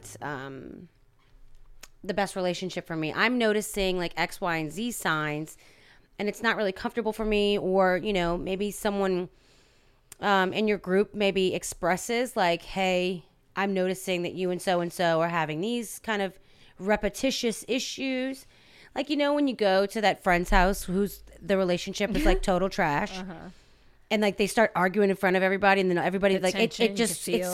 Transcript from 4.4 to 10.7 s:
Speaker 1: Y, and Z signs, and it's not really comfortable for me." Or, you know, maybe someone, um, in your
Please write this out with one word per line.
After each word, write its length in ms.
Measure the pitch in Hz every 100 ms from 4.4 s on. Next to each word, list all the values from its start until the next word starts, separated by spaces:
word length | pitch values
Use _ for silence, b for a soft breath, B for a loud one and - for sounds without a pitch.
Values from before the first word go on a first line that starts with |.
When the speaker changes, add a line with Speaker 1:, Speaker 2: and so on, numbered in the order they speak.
Speaker 1:
Y, 160 | 185 165
and 120 | 156
Z 220 | 160 240
signs, 640 | - 180 156 151 147 156 - b b b b b -
and 80 | 208
it's 120 | 196
not 140 | 226 185
really 140 | 202
comfortable 400 | 190 233 240 220
for 120 | 208
me." 340 | 214 208 202 202
Or, 380 | 185 190 185 180
you 160 | 214
know, 260 | 190 170 175
maybe 320 | 180 190 208
someone, 580 | - 214 196 190 180 180 b b b b b b b _ -
um, 320 | 202 196 180
in 160 | 175
your 100 | 214